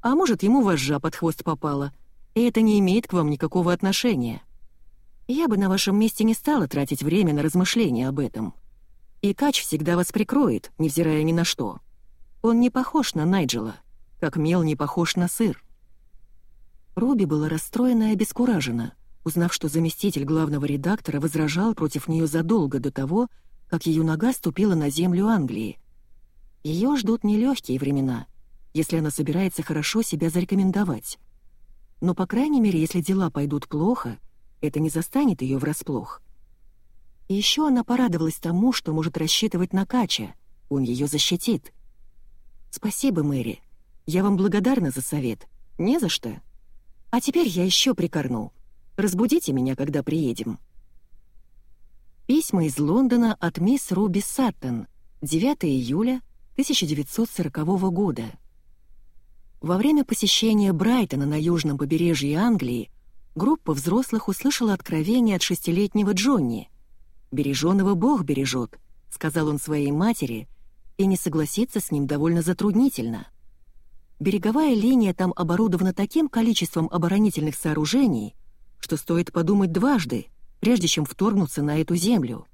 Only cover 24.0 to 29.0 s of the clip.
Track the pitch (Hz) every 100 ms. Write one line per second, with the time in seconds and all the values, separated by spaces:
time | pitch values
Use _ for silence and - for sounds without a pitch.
24 | 160 156 226 262 180 147 208 170 147 143
25 | 180 175 208 220 131 107 110 - - -
26 | - - - - - - 151 160 247 285
27 | 208 226 208 214 247 262 - 131 139 139
28 | 135 117 - - - - - 151 160 160